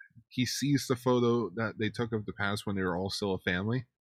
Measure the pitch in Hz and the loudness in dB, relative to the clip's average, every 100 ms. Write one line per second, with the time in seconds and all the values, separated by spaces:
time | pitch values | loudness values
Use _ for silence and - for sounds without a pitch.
0 | - 117 _ - 120 - 139 139 - 123 | -20 -20 _ -2 -2 0 2 2 2 0
1 | 127 123 120 117 101 95 110 - 107 - | 4 4 4 2 0 -2 -4 -2 -2 -2
2 | 117 113 104 - 101 101 - 98 92 87 | -2 -2 -4 -4 -2 -2 -2 -2 0 0
3 | 95 - 101 92 - 90 104 127 - _ | -2 -2 -2 0 0 0 0 -2 -4 _